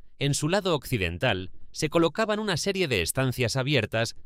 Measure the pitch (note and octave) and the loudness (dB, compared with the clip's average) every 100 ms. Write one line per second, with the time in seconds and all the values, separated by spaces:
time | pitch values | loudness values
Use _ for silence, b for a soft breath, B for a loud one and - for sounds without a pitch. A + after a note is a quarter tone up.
0 | - - C#3+ C#3 D#3 G3 F#3+ D3+ - A#2 | -16 -4 -2 0 2 0 2 -2 0 -2
1 | F2 F2 C3 F#2+ F#2 - - - D#3 E3+ | 0 0 0 0 -2 -8 -10 -4 0 4
2 | E3+ - G#3+ G#3+ G#3+ D#3+ G3+ F#3+ E3 G#2+ | 2 2 0 0 0 -2 0 0 2 2
3 | E2 - C3 B2 A#2 C3 B2+ C#3+ G#2+ A2+ | 0 0 0 0 0 0 2 2 2 0
4 | A#2 - | -2 -4